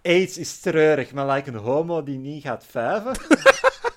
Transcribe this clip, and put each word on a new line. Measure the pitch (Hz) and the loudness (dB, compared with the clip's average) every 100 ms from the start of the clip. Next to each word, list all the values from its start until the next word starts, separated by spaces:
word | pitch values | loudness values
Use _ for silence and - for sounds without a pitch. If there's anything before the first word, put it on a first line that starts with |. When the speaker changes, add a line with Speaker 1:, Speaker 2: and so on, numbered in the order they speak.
| 175 | 2
Speaker 1:
AIDS | 180 180 - | 2 2 -4
is | 143 - | -12 -8
treurig, | 180 160 156 147 123 | -2 4 4 4 0
maar | 139 139 | -4 -2
like | 139 143 | -2 -4
een | 113 | -8
homo | 107 143 170 165 | -2 -2 0 -4
die | 139 135 | -4 -8
niet | 135 151 | -10 -10
gaat | 139 110 - | -8 -10 -8
fuiven? | 127 117 208 233 254 | -6 -2 -2 -4 -6
Speaker 2:
<laughs> | 330 311 539 - 523 - 480 | 0 4 6 4 2 0 -6